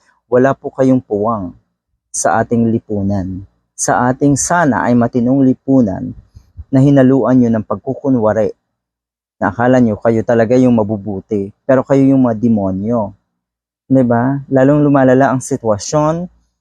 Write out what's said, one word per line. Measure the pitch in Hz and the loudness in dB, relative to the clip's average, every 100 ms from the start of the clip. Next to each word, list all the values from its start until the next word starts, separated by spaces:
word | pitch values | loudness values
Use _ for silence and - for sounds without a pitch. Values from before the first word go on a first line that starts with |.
| _ _ | _ _
wala | _ 123 135 135 | _ 0 0 -2
po | 139 | -8
kayong | - 135 127 | -2 0 0
puwang | - 101 107 113 92 - _ _ _ _ _ | -2 -4 -2 -4 -8 -14 _ _ _ _ _
sa | - - 101 | -6 -2 -2
ating | 113 117 113 | 0 0 0
lipunan. | 117 - 104 98 101 92 92 98 _ _ - | -2 -4 -4 -4 -4 -6 -10 -14 _ _ -8
Sa | - 104 123 | -4 0 0
ating | 127 143 135 | 0 0 0
sana | - 175 156 104 85 | -2 0 0 0 0
ay | 120 | 0
matinong | 117 127 120 139 | 0 -2 0 2
lipunan | 131 123 - 135 107 90 101 - - - _ - - | 2 0 0 0 0 -2 -10 -12 -20 -20 _ -20 -2
na | 135 | 2
hinaluan | 143 139 127 131 117 127 | 4 4 4 2 2 2
nyo | 120 | 2
ng | 113 - | 0 -4
pagkukunwari. | 101 - 127 139 127 107 107 101 - _ _ _ _ _ _ _ _ | -8 -8 -6 -2 0 2 0 -2 -6 _ _ _ _ _ _ _ _
Na | 92 | -4
akala | 92 123 127 | 0 2 2
nyo | 117 101 | 2 0
kayo | 117 113 | -2 -2
talaga | 107 117 110 127 | 0 0 2 2
yung | 127 117 | 2 2
mabubuti, | 104 107 98 95 - 104 98 - - | 0 -4 -6 -10 -6 -6 -6 -8 0
pero | 131 | 0
kayo | - 139 135 | 2 2 4
yung | 135 | 2
mga | 123 110 | 2 0
demonyo. | 117 110 95 95 107 120 101 - _ _ _ _ _ _ | 0 0 0 -4 -4 -4 -4 -10 _ _ _ _ _ _
Diba? | _ 131 123 117 127 139 139 | _ 0 2 0 -2 -4 -4
Lalong | 135 135 147 | 0 2 2
lumalala | 147 139 131 131 135 131 | 2 2 2 2 2 -2
ang | |
sitwasyon. | - 131 113 104 - 151 151 165 180 - _ _ | -4 -4 -2 -4 -2 -2 -2 -4 -8 -16 _ _